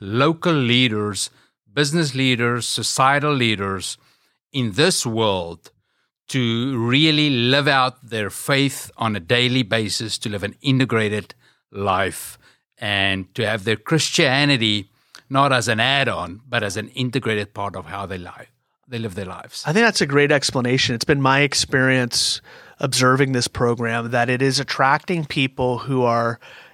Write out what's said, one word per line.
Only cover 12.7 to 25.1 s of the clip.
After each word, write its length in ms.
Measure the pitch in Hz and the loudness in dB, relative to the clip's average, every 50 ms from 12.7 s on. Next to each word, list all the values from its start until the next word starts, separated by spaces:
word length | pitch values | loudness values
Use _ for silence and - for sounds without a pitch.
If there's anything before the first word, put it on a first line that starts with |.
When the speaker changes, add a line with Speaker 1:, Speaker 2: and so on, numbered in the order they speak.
| _ - | _ -8
Speaker 1:
and 560 | 120 104 101 98 98 98 95 95 92 - - | -4 -2 0 2 2 2 0 -2 -4 -8 -6
to 120 | - 113 | -4 -2
have 180 | 104 110 110 95 | -2 -2 -2 0
their 120 | 113 110 | -2 -2
Christianity 1120 | 107 - - 160 156 - - - - 165 135 127 139 147 143 143 120 113 107 104 104 95 _ _ _ _ _ - - _ - | -2 0 0 0 0 0 0 0 2 2 2 4 2 2 2 2 2 2 2 0 0 -4 _ _ _ _ _ -20 -20 _ -2
not 240 | 135 135 139 139 | 0 2 2 4
as 160 | 131 123 110 120 | 2 2 2 0
an 100 | 113 107 | 0 2
add-on, 640 | 117 127 139 139 135 120 98 85 87 87 87 110 123 - | 2 2 2 2 0 0 -2 -4 -6 -8 -10 -14 -12 -6
but 140 | 123 117 | -4 -4
as 160 | 104 101 92 107 | -2 -2 -4 -6
an 100 | 104 - | -8 -8
integrated 640 | - 123 127 123 117 135 104 117 110 104 101 - | -6 -6 -4 -2 -2 -4 -2 -2 -2 -2 -4 -6
part 240 | - 110 101 98 90 | -8 -8 -8 -8 -8
of 80 | 95 90 | -10 -14
how 220 | 80 87 98 98 | -12 -12 -10 -10
they 100 | 90 95 | -10 -10
live, 340 | 92 87 87 - - - _ _ _ _ _ _ _ _ - | -10 -12 -14 -18 -20 -20 _ _ _ _ _ _ _ _ -12
they 100 | 123 117 | -10 -8
live 160 | 113 104 87 | -8 -8 -8
their 120 | 104 98 | -8 -10
lives. 360 | 90 90 - - - - - - | -10 -10 -14 -16 -16 -14 -8 -4
Speaker 2:
I 80 | 147 156 | 0 2
think 100 | 214 233 | 4 4
that's 160 | 226 - - | 4 2 0
a 60 | 185 | 0
great 260 | 143 139 143 143 143 | 2 4 4 4 4
explanation. 640 | 147 139 - - - 135 123 123 127 131 - - 123 | 4 2 2 0 -2 0 0 2 2 2 2 0 -2
It's 100 | 113 - | -2 0
been 160 | - 147 139 | 0 2 2
my 200 | 135 131 135 139 | 4 4 4 4
experience 1000 | 147 139 - - - - - 131 131 131 131 131 123 117 - - - - - - - - - - - - - - | 2 2 2 -2 -2 0 2 2 4 4 2 2 0 0 -2 -2 -2 -2 -2 -6 -8 -16 -20 -20 -20 -20 -10 -6
observing 500 | - 135 123 127 127 127 127 131 143 131 | -4 -2 0 4 4 4 6 4 4 2
this 160 | 131 123 120 | 2 -2 -2
program 640 | - - - 127 120 117 117 120 113 113 117 117 117 | -2 -2 0 0 0 0 0 -2 -4 -2 -4 -4 -2
that 180 | 123 120 120 123 | 0 0 2 2
it 140 | 127 120 | 2 2
is 160 | 135 135 127 143 | 2 0 0 0
attracting 640 | 135 - - - 139 131 147 156 - - | -4 -4 -2 2 2 2 2 2 0 -2